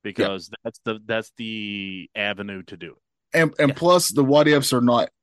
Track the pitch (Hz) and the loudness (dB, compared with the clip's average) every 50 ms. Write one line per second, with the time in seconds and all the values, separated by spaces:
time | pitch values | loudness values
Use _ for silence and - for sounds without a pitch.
0 | - 107 92 - 104 98 98 95 - - 113 - _ 117 _ - _ 117 110 107 | -10 -10 -2 -2 -2 -2 -2 -6 -10 -16 -20 -12 _ -12 _ -8 _ -6 -6 -6
1 | 110 107 113 113 110 - _ - 113 110 110 110 104 104 104 101 98 98 95 92 | -6 -6 -6 -6 -6 -8 _ -12 -12 -10 -8 -8 -8 -8 -8 -8 -10 -10 -10 -12
2 | 87 - _ 110 101 101 104 98 101 101 98 95 90 - 101 85 85 80 - _ | -14 -12 _ -6 -4 -4 -4 -6 -8 -10 -10 -14 -14 -16 -16 -16 -16 -18 -18 _
3 | _ _ _ _ _ _ - 156 165 151 - - 151 139 139 - 165 175 180 180 | _ _ _ _ _ _ 0 0 0 0 2 0 0 0 0 2 2 4 4 4
4 | 170 - 107 143 139 131 143 151 151 151 147 143 135 - 135 123 120 123 120 117 | 2 0 0 0 2 4 6 6 6 6 4 4 2 2 0 2 2 4 2 2
5 | 87 - _ _ | 0 -2 _ _